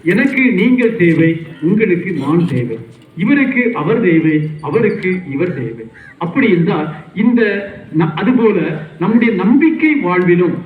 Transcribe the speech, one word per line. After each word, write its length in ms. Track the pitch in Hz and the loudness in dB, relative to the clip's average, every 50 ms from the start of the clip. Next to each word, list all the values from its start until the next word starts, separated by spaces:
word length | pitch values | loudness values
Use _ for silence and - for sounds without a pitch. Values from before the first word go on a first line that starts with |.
| - | 0
எனக்கு 360 | 160 190 220 277 277 262 262 262 240 | 0 0 2 0 0 0 2 0 2
நீங்கள் 460 | 196 180 214 254 254 233 233 220 - | 2 2 2 2 2 2 2 0 2
தேவை, 320 | 165 170 170 160 151 160 165 165 - - - - - | 2 2 2 4 4 2 2 0 -2 -8 -14 -12 -4
உங்களுக்கு 500 | 151 170 208 220 226 185 175 165 - 190 175 | -2 0 2 2 2 2 0 -2 -2 -6 -6
நான் 300 | 143 131 139 160 170 - | -4 -2 0 0 0 0
தேவை, 320 | - 127 123 117 110 113 - - - - - - _ - | 0 -2 -4 -4 -4 -8 -10 -12 -18 -20 -20 -20 _ -8
இவருக்கு 440 | 156 185 240 285 285 262 - - 240 247 226 - | -4 0 0 2 2 2 0 0 0 -2 -2 -2
அவர் 280 | 160 147 175 226 240 | -2 -2 0 0 2
தேவை, 340 | 190 180 160 160 151 160 156 151 151 - - - | 2 2 2 2 2 2 0 0 -2 -4 -8 -8
அவருக்கு 500 | - - - 226 226 202 - - 180 185 185 185 - | -8 -2 0 0 0 0 0 -2 -2 -4 -4 -4 -6
இவர் 280 | 139 135 143 175 - 131 | -6 -4 -4 -4 -4 -4
தேவை. 300 | 131 120 113 113 113 113 - - - - - - | -6 -8 -8 -10 -12 -16 -18 -18 -20 -20 -20 -12
அப்படி 300 | _ - 170 - 277 233 214 | _ -10 -4 -2 0 2 2
என்றால் 380 | 180 165 165 202 202 151 151 156 - - - - - | 2 2 2 0 0 -2 -4 -6 -10 -12 -16 -12 -4
இந்த 260 | 185 220 247 240 233 220 202 202 202 - - - - - - | 0 2 2 4 2 2 2 0 -4 -6 -10 -14 -18 -18 -4
ந-, 220 | 151 160 165 156 - | -2 0 0 0 -2
அதுபோல 420 | - 196 220 254 240 226 214 196 180 151 165 156 151 - - - | -2 0 0 2 4 4 2 2 2 -2 -2 -6 -8 -10 -14 -8
நம்முடைய 360 | - 170 202 226 240 240 226 202 | -4 -2 2 2 2 2 2 0
நம்பிக்கை 580 | 180 185 214 262 285 320 320 - - 311 311 294 - | 0 2 2 4 4 4 2 2 2 0 0 0 0
வாழ்விலும் 560 | 180 180 180 180 185 175 175 175 180 160 131 - - | 0 0 0 0 2 2 2 2 2 0 -2 -6 -10